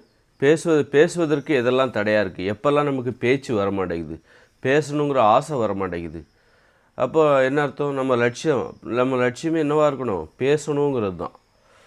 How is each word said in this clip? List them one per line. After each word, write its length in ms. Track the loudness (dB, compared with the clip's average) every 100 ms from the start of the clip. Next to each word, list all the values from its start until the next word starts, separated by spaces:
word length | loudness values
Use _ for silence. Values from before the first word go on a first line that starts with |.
| _ _ _ _
பேசுவது, 420 | 2 2 2 0 2
பேசுவதற்கு 640 | 4 2 2 0 -2 0
எதெல்லாம் 400 | 0 2 2 0
தடையா 260 | 0 0 2
இருக்கு? 220 | 0 -4 -6
எப்பெல்லாம் 400 | -2 0 0 0
நமக்கு 240 | -2 -6 -4
பேச்சு 340 | 0 0 0
வரமாட்டேங்குது? 640 | -2 0 -2 -4 -4 -8 -12 -16 _ _ _
பேசணுங்கிற 560 | 0 0 0 -2 0 4 4
ஆசை 260 | 4 2 -2
வரமாட்டேங்குது? 640 | -2 -2 -4 -6 -8 -12 -18 _ _ _ _ _ _ -4
அப்போ 240 | -2 2 4 4
என்ன 160 | 2 0
அர்த்தம்? 360 | -2 -4 -4 -2
நம்ம 200 | 0 2
லட்சியம், 480 | 0 0 -2 -2 -4 -10 -6
நம்ம 240 | -2 0 0
லட்சியமே 420 | 0 -2 -4 -2
என்னவா 260 | 0 2 2
இருக்கணும்? 380 | 0 -4 -4 -6 -4
பேசணுங்கிறது 800 | 0 0 -2 -2 -2 -2 -4 -6
தான். 180 | -10 -12 _ _ _ _